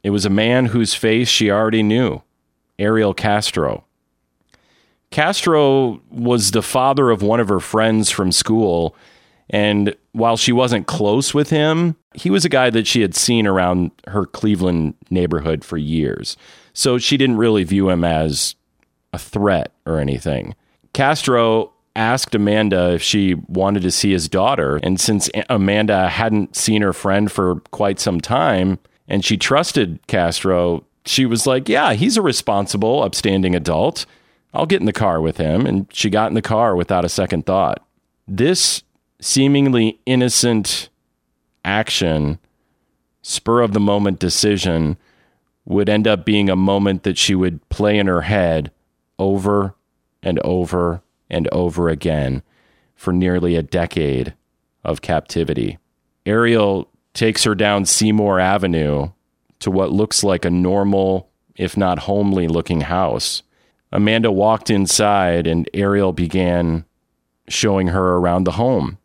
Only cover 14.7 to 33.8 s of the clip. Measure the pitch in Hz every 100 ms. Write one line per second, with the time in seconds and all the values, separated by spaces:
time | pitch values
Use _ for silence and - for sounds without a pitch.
14.7 | 85 78 - - 90 87 80 78 78 -
15.7 | 82 73 80 71 50 - - - - _
16.7 | - 131 123 - 139 131 113 117 107 85
17.7 | 98 95 87 85 80 80 67 - - _
18.7 | _ _ _ _ - - 104 101 87 -
19.7 | _ - 80 69 65 - 67 50 - _
20.7 | _ _ - 139 151 - 120 113 113 -
21.7 | _ _ 110 110 131 - 110 101 107 107
22.7 | 92 90 87 - 107 95 87 - 90 98
23.7 | 101 90 - 101 92 78 95 110 135 71
24.7 | 73 85 92 - 104 - - - 117 98
25.7 | 104 107 98 92 92 113 107 98 - -
26.7 | 107 101 85 98 98 104 - 90 85 -
27.7 | - 104 98 - 87 - 123 160 98 92
28.7 | 92 _ _ - 98 - 104 - 139 170
29.7 | 147 95 76 - 98 85 - 95 90 87
30.7 | 82 _ _ - - 131 117 139 131 135
31.7 | 214 302 110 202 226 180 117 - 101 98
32.7 | 101 110 139 104 - 104 98 92 90 80
33.7 | 80